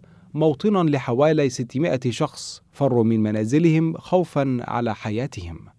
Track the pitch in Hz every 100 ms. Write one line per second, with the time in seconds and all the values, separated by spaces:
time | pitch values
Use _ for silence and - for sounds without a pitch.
0 | - - - 147 156 143 214 196 165 139
1 | - 120 151 156 139 131 123 127 170 131
2 | 123 110 156 - - - _ - 139 120
3 | 113 113 107 110 110 147 170 160 160 160
4 | - 185 165 147 135 123 - 120 117 104
5 | 113 107 139 - 85 78 -